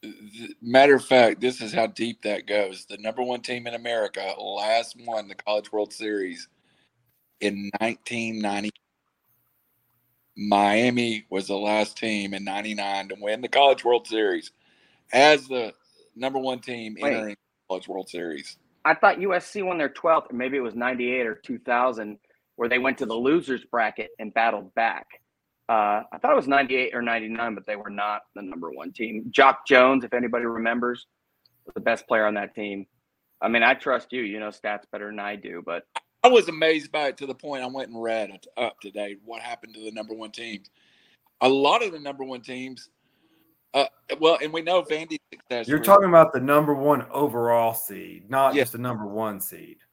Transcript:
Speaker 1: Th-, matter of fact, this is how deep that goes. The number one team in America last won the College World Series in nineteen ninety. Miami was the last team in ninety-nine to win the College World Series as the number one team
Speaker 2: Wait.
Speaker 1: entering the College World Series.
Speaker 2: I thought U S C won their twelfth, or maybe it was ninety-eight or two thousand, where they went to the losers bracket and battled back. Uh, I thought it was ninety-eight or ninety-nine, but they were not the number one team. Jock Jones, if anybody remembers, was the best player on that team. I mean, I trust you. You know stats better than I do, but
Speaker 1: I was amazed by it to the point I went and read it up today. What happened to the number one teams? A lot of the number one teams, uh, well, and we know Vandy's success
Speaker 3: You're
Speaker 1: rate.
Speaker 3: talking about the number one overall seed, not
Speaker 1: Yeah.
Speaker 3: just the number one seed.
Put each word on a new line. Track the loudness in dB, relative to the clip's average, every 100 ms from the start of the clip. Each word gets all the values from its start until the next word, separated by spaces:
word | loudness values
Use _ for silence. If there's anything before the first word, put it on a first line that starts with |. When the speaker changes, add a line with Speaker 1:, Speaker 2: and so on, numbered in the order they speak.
Speaker 1:
Th-, | -18 -18 -20 -18 -16 -14
matter | 2 6 8 6
of | 4
fact, | 6 6 4
this | -2 -2
is | -6
how | -2 -2
deep | -2 -6 -4
that | -4 -4 -2
goes. | -2 -2 -4 -16
The | -10
number | -8 -6
one | -4 -4
team | -6 -8 -8
in | -10
America | -4 -2 -2 -4 -8 -8
last | -8 -6 0 0 -2 -12
won | -8 -8 -8
the | -12
College | -4 -4 -2
World | -4 -4
Series | -6 -6 -4 -4 -8 -18 _ _ _ _ _ _ _ _ _
in | -4 -4 -8 -4
nineteen | -6 -6 -8 -8 -6 -4
ninety. | -4 -4 -6 -10 _ _ _ _ _ _ _ _ _ _ _ _ _ _ _ -10
Miami | 2 4 6 4 2 2 -2 -4 -4
was | -6 -4
the | -4
last | 0 0 0 -4
team | -4 -4 -4
in | -8
ninety-nine | -8 -8 -8 -6 -4 -6 -6
to | -8
win | -6 -6
the | 0
College | 6 6 6 4
World | 2 2
Series | 0 0 0 -6 _ _ _ _ _ _
as | 6 8 6 2
the | -6 -6 -10 _ _ _ -6
number | -4 -2
one | -4 -6
team | -8 -10 -10 -6
Speaker 2:
Wait. | -2
Speaker 1:
entering | -2 -4 -10
the | _ _ _
College | -8 -6
World | -10 -8
Series. | -8 -8 -10 -14 -20 _ _
Speaker 2:
I | 0 4
thought | 4 4
U | 0
S | -2 -4
C | -8
won | -4 -2
their | -4
twelfth, | -2 2 2 2
or | -6
maybe | -4 -2
it |
was | -4 -4
ninety-eight | -4 -2 -2 -2 -2
or | -4
two | -10 -10
thousand, | -2 2 2 0 -10 -12 _ _ _ -6
where | -2
they | 0
went | 0 -2
to | -4
the | 0
losers | 2 2 0 -6 -4
bracket | -2 -2 -4 -12 -10
and | -6
battled | 0 0 0 -6 -2
back. | -2 -2 -12 -20 _ _ _ _ _
Uh, | 2 2 0 -4
I | -4
thought | 2
it | 2
was | 4
ninety-eight | 2 2 0 -2
or | -4
ninety-nine, | -2 -4 -4 -6 -6 -6
but | -8
they | -8
were | -8
not | -6 -4 -6 -10 -16
the |
number | -12 -10 -10
one | -12 -14
team. | -8 -8 -6 -6
Jock | 6 6 6 4
Jones, | 8 8 4
if | 0
anybody | -4 -2 -2 -4
remembers, | -4 -4 -2 -4 -6 -12 _ _ _ _ _ -16
was | -6
the |
best | -2 -2 0
player | 2 2
on |
that | 0 -6
team. | -8 -8 -8 -12 _ _ _ _ _
I | 0
mean, | 2
I | 2
trust | 2 0 -2 -2
you. | -8
You | -6 -6
know | -10
stats | -8 -8 -8 _
better | -12 -12
than | -10
I | -10 -10
do, | -12 -12 -10
but | -10 -10 -16 _ _
Speaker 1:
I | 6
was | 6 4
amazed | 0 0 0 -2
by | -4 -4
it | -6
to | -12
the | -12
point | -10 -10
I | -10
went | -10 -12
and | -8
read | -4 -4 -4
it | -10 -18 -6
up | -6 -6
today. | -16 -10 -10 -12 -16
What | -16
happened | -12 -14 -14
to | -16
the | -14
number | -12 -12
one | -12 -14
teams? | -14 -12 -12 _ _ _ _ _ _ _ _
A | 2
lot | 4 4 2
of | 0
the | -8
number | -12 -12
one | -10 -12
teams, | -12 -12 -12 -16 -20 _ _ _ _ _ _ _ _
uh, | -2 -2 _ _ 2
well, | 4 4
and | 0
we | -6
know | 0 0
Vandy's | 0 -6 -6 -12 _
success | -20 _ -6 0
Speaker 3:
You're | 0
Speaker 1:
rate. | 8
Speaker 3:
talking | 8 10
about | 8 8
the | 6
number | 4 4 4
one | 2 4 2 0
overall | -2 -2 0 2 4 2 -2
seed, | -8 -12 -14 -18 -4
not | 2 4 4
Speaker 1:
Yeah. |
Speaker 3:
just | 0
the | -2
number | -6 -6 -8
one | -6 -6 -6
seed. | -10 -12 -20 -20 _